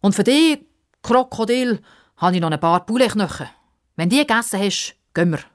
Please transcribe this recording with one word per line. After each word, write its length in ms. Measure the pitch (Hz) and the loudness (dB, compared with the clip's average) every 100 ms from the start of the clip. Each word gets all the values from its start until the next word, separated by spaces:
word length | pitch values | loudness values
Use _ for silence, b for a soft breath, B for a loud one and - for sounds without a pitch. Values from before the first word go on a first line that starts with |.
«Und 140 | 202 | 0
für 100 | 190 | 2
dich, 360 | 214 285 320 285 _ _ _ _ | 2 4 4 0 _ _ _ _
Krokodil, 800 | - 247 254 - 220 240 247 214 b b b _ | 0 0 0 -4 -2 0 0 -2 b b b _
habe 200 | 175 180 | 0 0
ich 40 | |
noch 100 | 165 | -2
ein 100 | 151 | -2
paar 240 | 165 175 | 0 0
Pouletknochen. 640 | - 226 247 208 190 - - _ _ _ _ - | 0 0 0 0 -4 -6 -14 _ _ _ _ -4
Wenn 120 | 170 | 0
du 80 | 254 | 2
die 100 | 294 | 2
gegessen 340 | 226 233 190 | 0 -2 -2
hast, 340 | 202 - - - _ | -2 -4 -8 -14 _
gehen 180 | - 175 | -2 0
wir.» 80 | 156 - | 0 -8